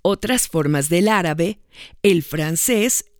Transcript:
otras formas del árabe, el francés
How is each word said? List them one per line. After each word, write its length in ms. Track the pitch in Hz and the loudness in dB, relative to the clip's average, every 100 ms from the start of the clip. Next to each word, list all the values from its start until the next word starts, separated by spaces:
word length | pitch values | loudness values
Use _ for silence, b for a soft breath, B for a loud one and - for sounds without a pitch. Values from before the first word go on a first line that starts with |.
otras 460 | 185 196 214 254 - | -2 -2 -2 -2 0
formas 420 | 160 147 147 143 | -2 0 0 0
del 180 | 175 208 | 2 2
árabe, 520 | 214 175 156 175 214 B B B B | 2 0 -2 -4 -4 B B B B
el 220 | 202 175 | 2 2
francés 840 | 147 156 156 165 - 226 233 - - | 0 -4 -4 -2 0 0 0 -2 -6